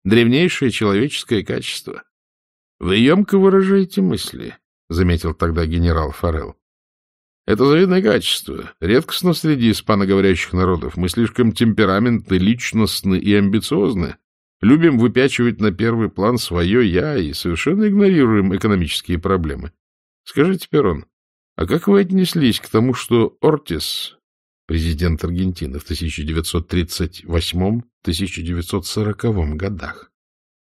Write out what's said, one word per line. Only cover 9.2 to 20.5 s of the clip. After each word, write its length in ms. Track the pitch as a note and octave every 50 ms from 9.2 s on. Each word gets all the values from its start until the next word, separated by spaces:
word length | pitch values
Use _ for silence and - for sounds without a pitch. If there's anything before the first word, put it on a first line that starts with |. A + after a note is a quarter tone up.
| - F3+ E3
среди 380 | - - D#3+ D3+ C3+ A#2 A2+
испаноговорящих 800 | G#2 - - - A2 G2+ G2+ F#2+ G2 G2 G2 G2 F#2 E2+ - - -
народов. 460 | F2+ F#2 F#2 F#2 D#2+ - - - D2+
Мы 100 | F2+ F2+
слишком 440 | - A#2 A#2 G#2+ - - B2 A2+ G2
темпераментны, 800 | - A#2+ A2+ G2+ G#2 G#2+ F#2+ F#2+ G2+ A2+ B2 A#2+ G#2+ - - F#2+
личностны 840 | F#2 F#2 G2+ A#2+ B2 - - - A2+ G#2+ F#2+ - - - G2 F#2+ F#2
и 140 | - G2+ G#2
амбициозны. 840 | G#2 G2+ G2 G2 A2 - - C#3 F3+ G#2 D#3+ A#2+ F#2 E2+ C#2 - - _ _ _ _ _ _ _ _
Любим 380 | - G#2 C3+ D#3+ E3 E3+ C#3+ A#2
выпячивать 640 | A2+ A#2+ G#2 B2 C3 C#3 C#3 - A#2+ A#2+ - -
на 120 | G#2 G#2+ F2+
первый 360 | F2+ A2 A2+ A#2 A#2 A2 G2+
план 300 | - - F#2+ A2 B2 A#2
свое 420 | - - F2 F2 E2+ F2+ G#2 B2+
"я" 380 | B2 G2 E2+ F#2 - D#3 D3 B2+
и 160 | F2+ D2 C#2
совершенно 520 | - - F2 E2+ - - C#3 F3+ G3+ A3
игнорируем 680 | G#3 G3 G3+ G3+ F#3+ F#3+ D#3+ C3 A2+ A2 G#2 F#2+ G2 F2+
экономические 640 | F#2+ - A2 G2+ F#2 F2 D#2 - - - - F2+ E2
проблемы. 540 | - F#2+ F#2+ F#2 E2+ D2+ C#2 C2 B1+ D2 - _ _ _ _ _ _ _ _ _ _
Скажите, 440 | - - - D3 F3+